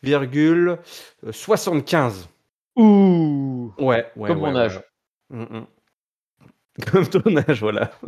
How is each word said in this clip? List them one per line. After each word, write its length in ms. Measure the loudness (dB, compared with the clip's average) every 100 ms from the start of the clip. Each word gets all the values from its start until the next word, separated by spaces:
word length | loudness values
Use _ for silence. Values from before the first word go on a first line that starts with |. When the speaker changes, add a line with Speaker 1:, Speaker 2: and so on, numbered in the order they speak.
Speaker 1:
virgule 760 | -2 -2 0 0 2 2 0 -2 -12 -20 -20 _ -16
soixante-quinze. 960 | -10 -2 -2 0 -4 0 0 0 -4 -16 _ _ _ _ 4
Speaker 2:
Ouh. 960 | 6 8 6 4 2 -2 -4 -6 -10 -4
Speaker 1:
Ouais, 280 | 0 0 -2 -8
ouais, 120 | -4
Speaker 2:
Comme 120 | -2
Speaker 1:
ouais, 80 | -2
Speaker 2:
mon 60 | -2
Speaker 1:
ouais, 40 |
Speaker 2:
âge. 140 | -2 -4 -16 _ _ _ -16
Speaker 1:
ouais. 80 | -14
Mm, 200 | -12 -14
mm. 80 | -16 _ _ _ _ _ _ _ _ _ _ -14
<laughs> 140 | -2
Comme 160 | 0 2
ton 280 | 0 2 0
âge, 240 | 0 -2
voilà. 320 | -2 -2 -6 -8